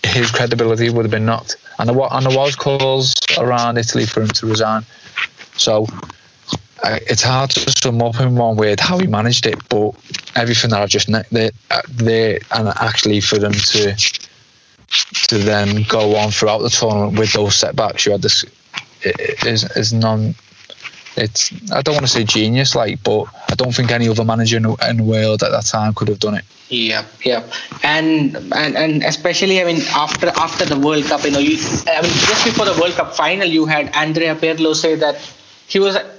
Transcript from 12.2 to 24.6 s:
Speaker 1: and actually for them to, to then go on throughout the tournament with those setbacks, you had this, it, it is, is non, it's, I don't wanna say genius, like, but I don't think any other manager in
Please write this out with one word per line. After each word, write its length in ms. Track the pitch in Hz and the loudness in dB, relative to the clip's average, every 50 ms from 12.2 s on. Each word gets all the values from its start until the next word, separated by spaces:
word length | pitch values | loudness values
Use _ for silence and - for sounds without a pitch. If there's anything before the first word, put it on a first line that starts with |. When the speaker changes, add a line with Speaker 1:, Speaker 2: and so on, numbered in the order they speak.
| 113 113 98 - - - - | 2 2 0 -2 -4 -4 -4
Speaker 1:
and 160 | 113 110 104 - - | -2 -2 -2 -2 -2
actually 400 | 117 110 107 - - 107 104 104 | -2 -2 0 0 0 2 2 2
for 180 | 101 - - 104 | 2 2 0 2
them 140 | 101 104 101 | 2 0 0
to, 420 | 101 98 - - 107 104 101 101 104 - - - - - - - - - _ _ _ _ _ _ _ - _ - - - - - - - - | 0 0 0 2 2 0 0 0 0 -2 -2 -2 -6 -12 -14 -20 -20 -20 _ _ _ _ _ _ _ -12 _ -2 -2 -2 -2 -4 -4 -2 0
to 100 | 117 107 | 0 2
then 440 | 98 107 104 104 101 101 101 107 107 | 2 2 2 2 2 2 2 0 0
go 340 | 107 - 113 107 104 107 | 2 2 2 2 4 2
on 140 | 107 107 107 | 2 2 0
throughout 280 | 104 - - 107 107 110 | 0 0 2 2 2 2
the 120 | - 117 | 0 0
tournament 480 | - - - 113 107 104 104 101 87 107 | 0 2 2 2 2 0 0 0 0 0
with 140 | 110 101 - | 0 2 2
those 240 | 107 104 101 98 | 0 2 2 2
setbacks, 500 | - - 92 - - 110 98 78 - - | 0 0 0 0 0 0 0 0 0 0
you 60 | 104 101 | 0 0
had 100 | 98 87 | 0 0
this, 220 | 92 - - - - _ _ _ _ - - - _ - - - | 0 0 0 -2 -4 _ _ _ _ -16 -16 -16 _ -20 -6 -4
it, 180 | 95 90 - | -4 -4 -2
it 260 | - - - - - | -4 -6 -6 -2 -2
is, 180 | 120 117 110 110 - - | 0 0 0 -2 -2 -2
is 160 | - 110 110 113 | -2 -2 0 0
non, 420 | 113 113 110 110 110 110 151 165 - _ - - - - - - - - - - - - - - | 2 2 2 2 0 0 -2 -4 -6 _ -20 -20 -20 -20 -20 -20 -18 -18 -18 -18 -18 -20 -10 -4
it's, 360 | - 117 107 - - - - - - - 202 - | -4 -4 -2 -2 -2 -4 -4 -4 -10 -8 -4 -4
I 100 | 127 139 | -2 0
don't 120 | 156 151 | 0 0
wanna 120 | 147 135 123 | 0 0 0
say 160 | - 123 113 | 0 0 0
genius, 500 | - - 110 110 110 117 131 135 135 - | 2 2 2 2 2 2 2 2 2 2
like, 280 | 120 117 104 - - - | 2 0 0 -2 -2 0
but 220 | 117 107 107 - - - - - - | 0 0 0 0 -2 -10 -12 -4 -4
I 40 | - | -2
don't 200 | - 127 127 120 | 0 0 -2 0
think 160 | - 131 117 | 0 0 2
any 180 | 117 120 120 113 | 2 2 2 2
other 160 | 110 110 110 | 2 2 2
manager 320 | 113 113 113 113 110 113 | 0 2 2 2 2 2
in 60 | 113 | 2